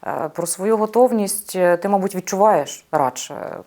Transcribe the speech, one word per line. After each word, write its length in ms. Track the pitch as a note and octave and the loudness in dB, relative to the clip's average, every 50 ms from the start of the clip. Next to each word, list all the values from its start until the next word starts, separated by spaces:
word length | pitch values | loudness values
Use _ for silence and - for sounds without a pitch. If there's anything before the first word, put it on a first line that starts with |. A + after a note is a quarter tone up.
| - | -6
Е, 220 | - - - - D#3 | -6 -6 -4 -6 -6
про 180 | D#3 E3+ E3+ | -4 -6 -6
свою 300 | E3+ - - F#3 G#3+ A3 | -6 -4 -4 -2 0 0
готовність, 760 | G#3 G#3+ G#3+ G#3+ A#3 B3+ B3+ B3 A3 G3+ F#3+ - - - - - | 0 0 0 4 4 4 4 4 0 -2 -2 -4 -8 -8 -8 -2
е, 220 | F#3 F3+ F3 F3 | 2 4 4 4
ти, 120 | F3 - G3+ | 2 2 0
мабуть, 260 | G3+ G3 F#3+ F#3+ - | 0 2 0 0 -4
відчуваєш 720 | F#3 F#3 - G3+ F#3+ G3+ A3 G3+ D#3+ C#3 C3+ - - _ _ | -4 -6 -4 0 4 4 4 4 4 0 -2 -8 -16 _ _
радше, 680 | - D3+ C#3+ B2+ - - - - C#3+ - - - - - - | 0 0 0 0 -2 -6 -14 -12 -12 -12 -10 -10 -12 -12 -14